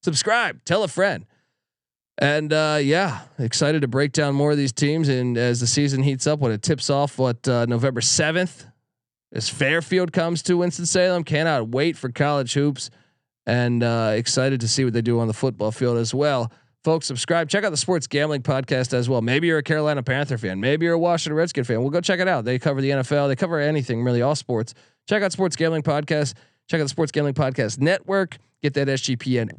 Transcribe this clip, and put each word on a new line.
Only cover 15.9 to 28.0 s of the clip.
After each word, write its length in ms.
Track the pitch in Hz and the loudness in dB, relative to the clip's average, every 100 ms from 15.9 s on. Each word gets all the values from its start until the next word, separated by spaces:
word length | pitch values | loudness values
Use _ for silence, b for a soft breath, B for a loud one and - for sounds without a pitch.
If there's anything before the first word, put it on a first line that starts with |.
| 117 | 0
as 160 | 113 | 0
well. 380 | 127 147 131 113 b b b | 0 0 0 -2 b b b
Folks, 240 | - 160 - | 0 0 -2
subscribe. 420 | 123 - 170 156 | -6 0 0 2
Check 140 | 202 | 0
out 80 | 208 | 0
the 60 | 147 | -2
Sports 300 | - 175 - | 0 -2 -2
Gambling 340 | 143 151 143 | 0 0 0
Podcast 500 | 123 135 135 131 127 | 0 -2 0 -2 0
as 160 | 127 120 | 0 0
well. 120 | 127 | 0
Maybe 260 | 113 135 170 | 2 2 2
you're 100 | 156 | 0
a 60 | |
Carolina 380 | 143 156 151 143 | 0 0 0 0
Panther 340 | 123 131 143 123 | -2 -2 -2 -4
fan. 220 | 104 95 | -4 -2
Maybe 260 | 120 151 170 | 0 2 2
you're 100 | 165 | 2
a 40 | |
Washington 360 | 175 170 151 151 | 2 0 0 -2
Redskin 300 | 175 - 120 | 0 -2 -2
fan. 160 | 113 | 0
Well, 80 | 131 | 0
go 100 | 165 | 0
check 200 | 180 180 | 0 0
it 80 | 185 | 2
out. 180 | 156 113 | 0 0
They 140 | 127 | -2
cover 220 | 156 139 | 0 0
the 100 | 135 | 0
N 80 | 139 | 0
F 120 | 127 | 0
L. 160 | 147 143 | 0 0
They 80 | 131 | 0
cover 240 | 185 160 | -2 0
anything, 440 | 147 151 127 117 | 0 0 -2 -2
really, 180 | 123 120 | 0 2
all 140 | 127 147 | 0 -2
sports. 380 | - 117 113 b b b - | -2 -4 -4 b b b -2
Check 140 | 208 | 0
out 100 | 196 | 0
Sports 240 | - 185 - | 0 -2 0
Gambling 280 | 160 160 | 0 0
Podcast. 500 | 151 147 147 151 143 b b b - | 0 -2 0 0 -2 b b b -6
Check 100 | 165 | -2
out 40 | |
the 60 | 139 | -2
Sports 220 | - 156 | -2 -2
Gambling 220 | 156 147 | 0 0
Podcast 460 | 135 135 135 107 107 | 0 0 0 -2 0
Network. 580 | 143 196 | 2 0